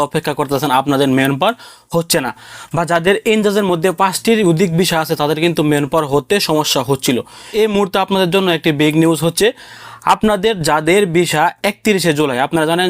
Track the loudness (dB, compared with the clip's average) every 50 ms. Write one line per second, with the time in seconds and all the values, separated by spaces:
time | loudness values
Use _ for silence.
0 | 0 0 -2 -4 -4 -4 -4 -4 -4 -2 -2 -2 0 0 0 0 2 2 0 2
1 | 2 2 2 2 2 0 0 0 0 -2 -2 -4 -12 -20 -20 -20 _ -4 -4 -4
2 | -2 0 -2 -4 -2 -4 -10 -12 -18 -20 -20 -20 -16 -8 -4 -4 -2 0 0 0
3 | 2 2 0 0 0 0 0 2 2 0 0 0 0 0 0 0 0 -2 0 0
4 | -2 -2 -2 -2 0 0 2 2 2 2 2 2 2 0 2 0 0 0 0 -2
5 | -2 -2 -2 -2 -2 -2 -2 0 0 -2 0 0 0 0 2 0 0 0 -2 -2
6 | -2 0 0 -2 0 0 -2 -2 0 0 -2 -2 0 0 -2 -2 0 -2 -2 -2
7 | 0 -2 -2 -2 -4 -8 -16 -20 -18 -6 -2 0 0 2 2 0 -2 0 -2 -4
8 | -2 0 0 0 0 2 0 0 0 0 -2 0 0 -2 0 2 0 2 2 2
9 | 2 2 2 0 -2 -2 -2 0 0 0 -2 -4 -16 -20 -20 -20 -20 -20 -18 -6
10 | 0 0 0 2 2 0 0 0 0 -2 -2 -2 0 0 0 0 2 2 2 2
11 | 2 2 2 0 0 0 0 0 0 0 0 -2 -4 -4 -4 _ 0 0 0 2
12 | 2 0 0 0 0 0 0 -2 -2 0 0 -2 0 0 0 0 0 0